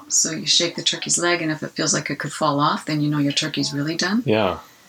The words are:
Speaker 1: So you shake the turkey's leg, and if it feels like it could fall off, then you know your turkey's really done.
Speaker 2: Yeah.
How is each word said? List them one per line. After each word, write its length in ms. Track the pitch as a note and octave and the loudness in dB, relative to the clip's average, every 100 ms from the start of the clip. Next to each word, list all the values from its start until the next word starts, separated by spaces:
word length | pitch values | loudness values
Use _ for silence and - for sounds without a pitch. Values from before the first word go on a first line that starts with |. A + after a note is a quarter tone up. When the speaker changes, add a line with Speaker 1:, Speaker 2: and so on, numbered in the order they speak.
| - | -2
Speaker 1:
So 240 | - - | 0 0
you 140 | D#3+ D#3 | -2 0
shake 280 | - E3+ E3+ | 2 2 0
the 80 | |
turkey's 340 | E3 E3 - D3+ | -2 -2 -2 0
leg, 240 | F3 F3 | 2 0
and 100 | D#3+ | 0
if 100 | D3+ | -2
it 100 | D3 | -6
feels 220 | - D#3 | -4 0
like 160 | D3+ D3+ | 0 -2
it 80 | C#3+ | -6
could 120 | D3 | -6
fall 260 | - D3+ C#3+ | -2 0 2
off, 240 | D3+ G3+ - | 2 0 -2
then 160 | D3+ | 0
you 80 | D3 | 0
know 100 | D3+ | 2
your 120 | C#3+ | 2
turkey's 400 | C#3 D#3 D3 C#3 | 0 -2 -2 -2
really 220 | C#3+ D3 E3 | -2 -2 -2
done. 280 | F3+ A3 D#3 | 0 0 2
Speaker 2:
Yeah. 340 | G#2+ G2 E2+ - - | 4 2 0 -10 -20